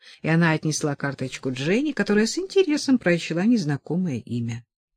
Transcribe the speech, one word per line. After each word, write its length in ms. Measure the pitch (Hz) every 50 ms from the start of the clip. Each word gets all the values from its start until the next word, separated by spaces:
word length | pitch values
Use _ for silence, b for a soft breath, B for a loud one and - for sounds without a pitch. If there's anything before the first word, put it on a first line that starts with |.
| b b b b -
И 60 | 156
она 240 | 160 165 170 165 156
отнесла 420 | 156 - 156 147 - - 147 147
карточку 560 | - - 139 135 - 135 131 - - - 131
Дженни, 420 | 127 131 139 160 196 240 294 311 -
которая 340 | - 202 - 208 208 220
с 120 | 226 - 330
интересом 600 | 381 381 - 392 381 294 302 277 - - 262 233
прочла 460 | - 175 175 165 - - 165 170 190
незнакомое 760 | 226 247 220 160 151 143 131 - - 151 185 185 175 131 110
имя. 460 | - - 117 120 117 117 117 120 - _ _ _ _ _ _